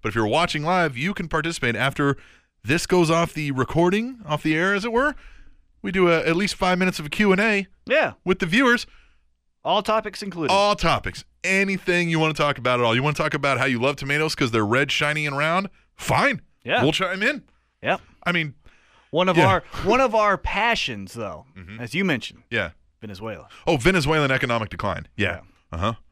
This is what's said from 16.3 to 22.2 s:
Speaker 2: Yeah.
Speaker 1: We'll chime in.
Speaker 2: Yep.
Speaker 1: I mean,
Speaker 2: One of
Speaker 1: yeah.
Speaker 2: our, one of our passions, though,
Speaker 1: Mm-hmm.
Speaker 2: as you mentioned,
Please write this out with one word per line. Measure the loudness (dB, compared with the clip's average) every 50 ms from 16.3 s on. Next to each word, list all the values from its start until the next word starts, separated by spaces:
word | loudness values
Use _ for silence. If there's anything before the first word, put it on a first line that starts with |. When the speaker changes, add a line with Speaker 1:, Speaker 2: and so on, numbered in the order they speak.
| 0 -2 -8 _ _ _ _
Speaker 2:
Yeah. | -2 0 2 2
Speaker 1:
We'll | 2 2
chime | 0 -2 -2 -2 -2 0
in. | -2 -2 -2 -10 _ _ _ _ _ _ _ -4
Speaker 2:
Yep. | -4 -4 -4 -4 _ _ _ -6
Speaker 1:
I | -2
mean, | -2 -2 -2 -4 -8 _ _ -20 _ _ _ _ _ _ _ _
Speaker 2:
One | -2 0 2 2
of | 4
Speaker 1:
yeah. | 4 4 4
Speaker 2:
our, | 4 2 -2 -6 -12 -6 0
one | 2 4 4
of | 4 4 4
our | 2 4 4 2 0
passions, | _ -4 -4 -2 0 0 0 -2 -2 -6 -8 -10 -12 -12 -10
though, | -8 -8 -8 -10 -12 -18 _ _ -20
Speaker 1:
Mm-hmm. | -18 -18 -14 -14
Speaker 2:
as | -12 -8 -4
you | -2 0
mentioned, | 0 0 -2